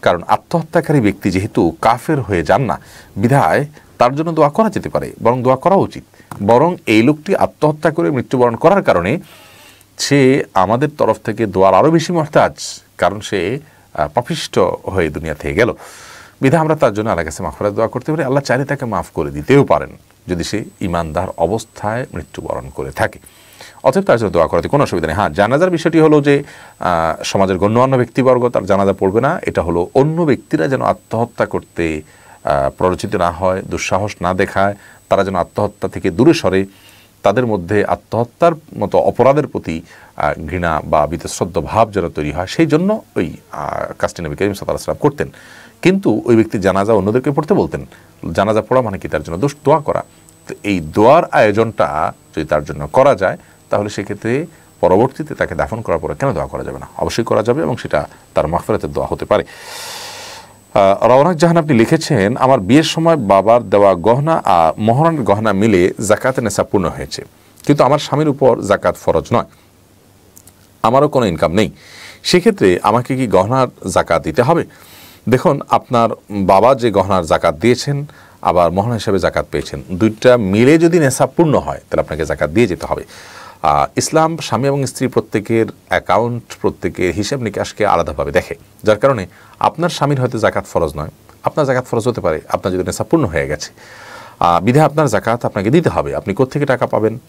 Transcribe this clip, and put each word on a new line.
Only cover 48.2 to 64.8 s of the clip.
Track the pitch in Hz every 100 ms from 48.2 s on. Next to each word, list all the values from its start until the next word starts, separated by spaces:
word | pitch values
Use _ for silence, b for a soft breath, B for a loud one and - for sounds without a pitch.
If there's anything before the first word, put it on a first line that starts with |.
| 80
জানাজা | 82 101 107
পড়া | 104 127
মানে | 117 95
কি? | -
তার | 78
জন্য | 78 82
দোষ, | 139 -
দোয়া | 123 156
করা। | 147 - - b b _ -
তো | -
এই | 101 92
দোয়ার | 76 85 113 156
আয়োজনটা | 170 151 110 104 113 - 87 73 82 - _ -
যদি | 76
তার | 76
জন্য | 76 73 73
করা | - 139
যায়, | 110 92 - b b _
তাহলে | 107 104
সেক্ষেত্রে | 107 101 98 110 127 170 b b _
পরবর্তীতে | 87 95 127 - 156
তাকে | - 87
দাফন | 82 71 110
করার | 110 85
পরে | 78
কেন | 76 139
দোয়া | 87 69
করা | 69
যাবে | 67 67
না? | 71 -
অবশ্যই | 82 -
করা | 113 113
যাবে | 110 127
এবং | 160 -
সেটা | - 78 73 B B
তার | - 76
মাগফিরাতের | 85 - 107 78
দোয়া | 71 67
হতে | 82
পারে। | - 104 - B B B B B B B B B B B _
আহ, | 110 98 98 113
রওনাক | 127 151 170
জাহান | 170 170
আপনি | 151
লিখেছেন, | 120 113 160 - 131 95 127
"আমার | 127 131
বিয়ের | 92 143
সময় | 156 - 165 160
বাবার | 101 98 95 120
দেওয়া | 107 101 101
গহনা | 92 85 120 147 160
আর | - 87 82
মোহরানের | -